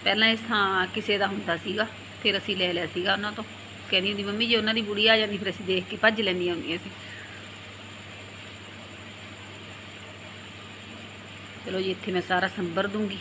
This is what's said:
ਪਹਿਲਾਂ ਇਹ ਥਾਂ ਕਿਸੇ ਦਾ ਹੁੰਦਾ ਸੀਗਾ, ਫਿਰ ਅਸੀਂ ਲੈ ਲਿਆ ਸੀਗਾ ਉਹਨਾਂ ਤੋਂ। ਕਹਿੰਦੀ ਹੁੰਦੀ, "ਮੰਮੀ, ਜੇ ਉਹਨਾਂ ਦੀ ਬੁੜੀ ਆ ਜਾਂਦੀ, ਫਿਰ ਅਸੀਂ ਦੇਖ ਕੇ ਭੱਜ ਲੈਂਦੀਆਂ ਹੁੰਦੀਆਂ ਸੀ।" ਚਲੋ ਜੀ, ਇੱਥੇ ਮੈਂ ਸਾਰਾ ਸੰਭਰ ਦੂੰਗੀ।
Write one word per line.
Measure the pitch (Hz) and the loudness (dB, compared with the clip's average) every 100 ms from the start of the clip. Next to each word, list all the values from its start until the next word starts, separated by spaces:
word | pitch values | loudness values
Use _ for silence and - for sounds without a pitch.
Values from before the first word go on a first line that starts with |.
ਪਹਿਲਾਂ | - 202 220 | 4 6 6
ਇਹ | 226 226 | 4 2
ਥਾਂ | 226 196 190 185 | 4 4 4 2
ਕਿਸੇ | 220 208 202 | 0 2 2
ਦਾ | 196 | 4
ਹੁੰਦਾ | 202 196 170 | 0 0 0
ਸੀਗਾ, | 196 202 220 - - - | 0 0 -2 -2 -14 -2
ਫਿਰ | 220 196 | 2 2
ਅਸੀਂ | 190 190 | 0 2
ਲੈ | 180 | 2
ਲਿਆ | 175 165 | 2 0
ਸੀਗਾ | - 180 | 0 2
ਉਹਨਾਂ | 196 208 | 2 2
ਤੋਂ। | 214 214 - - - - | -4 -8 -10 -14 -14 2
ਕਹਿੰਦੀ | 190 190 | 2 4
ਹੁੰਦੀ, | 202 | 0
"ਮੰਮੀ, | 202 208 233 | -2 0 4
ਜੇ | 233 | 4
ਉਹਨਾਂ | 214 | 4
ਦੀ | 220 | 2
ਬੁੜੀ | 208 208 214 | 0 4 8
ਆ | 220 | 8
ਜਾਂਦੀ, | 214 202 | 6 0
ਫਿਰ | 196 | -2
ਅਸੀਂ | 175 190 | -4 0
ਦੇਖ | 185 | 0
ਕੇ | 180 - | 0 4
ਭੱਜ | 220 220 | 6 6
ਲੈਂਦੀਆਂ | 208 180 175 175 | 2 2 0 0
ਹੁੰਦੀਆਂ | 143 170 | -2 -4
ਸੀ।" | - - - - - - - - - - - - - - - - - - - - - - - - - - - - - - - - - - - - - - - - - - - - - - - - - | -6 -12 -12 -12 -12 -12 -12 -12 -14 -14 -12 -12 -12 -12 -12 -12 -12 -12 -12 -12 -12 -12 -12 -12 -12 -12 -12 -12 -12 -12 -12 -12 -12 -10 -10 -10 -10 -12 -12 -12 -10 -10 -10 -10 -12 -12 -10 -10 -4
ਚਲੋ | 190 | 0
ਜੀ, | 190 | 0
ਇੱਥੇ | 185 - | 0 0
ਮੈਂ | 185 | 0
ਸਾਰਾ | 175 185 185 | 4 4 4
ਸੰਭਰ | - 180 165 196 | 0 0 2 2
ਦੂੰਗੀ। | 208 208 190 | 2 0 -2